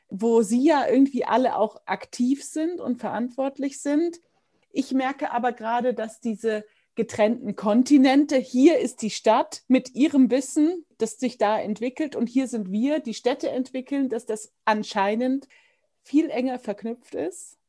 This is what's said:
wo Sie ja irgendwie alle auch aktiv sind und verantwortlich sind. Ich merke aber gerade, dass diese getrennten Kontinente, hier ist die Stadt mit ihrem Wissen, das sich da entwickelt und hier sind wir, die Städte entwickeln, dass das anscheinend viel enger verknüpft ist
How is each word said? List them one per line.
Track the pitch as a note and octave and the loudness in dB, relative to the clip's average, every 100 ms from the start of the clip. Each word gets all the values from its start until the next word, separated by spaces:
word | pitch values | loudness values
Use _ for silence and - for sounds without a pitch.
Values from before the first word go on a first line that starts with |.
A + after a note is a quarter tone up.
| _ | _
wo | F#3 A3+ A3+ | -4 2 4
Sie | G3 A#3+ | 4 2
ja | D4 C#4+ A#3+ | 4 2 4
irgendwie | C4 C#4 B3 | 4 4 2
alle | - A3+ B3+ - | 0 2 2 0
auch | A3 - - | -2 -4 -8
aktiv | F#3+ - - B3 C#4 | -8 -6 -2 0 -2
sind | - D#4 D#4+ F4+ | -4 -4 -4 -4
und | - A#3+ | -6 -6
verantwortlich | G#3 G#3 B3 - C4+ C#4 C#4 - | -6 -6 -6 -4 -6 -4 -6 -6
sind. | C#4+ D4 E4+ E4+ _ _ _ _ _ | -2 0 -2 -6 _ _ _ _ _
Ich | - - | -6 -2
merke | C4 C4 C4+ D4 | -2 -2 -4 -4
aber | A#3+ A#3+ | -2 -2
gerade, | A#3 A3 A#3+ B3 | -4 -4 -2 -2
dass | A3+ A3+ - | -4 -8 -8
diese | A#3 G3+ A3+ G#3+ G#3 _ _ | -8 -4 -4 -4 -8 _ _
getrennten | - - - G#3+ A#3+ G#3 | -6 -4 0 0 0 -6
Kontinente, | - G#3 A3+ B3+ C#4+ C4 C#4 D4 C4+ | -4 2 2 6 6 8 6 4 0
hier | - B3 D4+ D#4 | 0 4 6 6
ist | A#3+ - | 0 -4
die | G#3+ | -8
Stadt | - A3 A#3 - - - | 0 2 2 0 -6 0
mit | B3+ B3+ | 0 2
ihrem | - D4 C#4 A#3 | 0 2 4 4
Wissen, | B3+ C4+ D#4 D#4 F4+ - - | 2 0 0 2 0 -10 -6
das | A3 - | -6 -2
sich | B3+ - | -6 0
da | G#3 G#3+ | 0 0
entwickelt | G3+ G3+ B3 B3+ D4 - | -2 -4 -6 -4 -6 -4
und | A#3 | -2
hier | C4 B3+ | -2 -2
sind | A#3 F#3 | -4 -4
wir, | G#3 C4+ D4+ | -2 0 -2
die | A#3+ | -4
Städte | G#3 B3 C#4+ - | -4 -2 -2 -4
entwickeln, | B3+ B3+ C4 B3+ C#4 C4 | -4 -6 -10 -6 -4 -2
dass | A#3 - | -4 -6
das | A3 - _ | -10 -10 _
anscheinend | - G#3+ F#3+ G#3 G3 A3 B3+ C4+ - _ _ _ _ _ | -2 -2 -2 -2 -2 0 -2 -4 -8 _ _ _ _ _
viel | _ C#4+ E4 | _ 0 0
enger | B3 C4 B3+ | -2 -4 -4
verknüpft | - G#3 A3+ A#3+ _ | -8 -8 -10 -12 _
ist | - E4 - - _ | -8 -8 -10 -18 _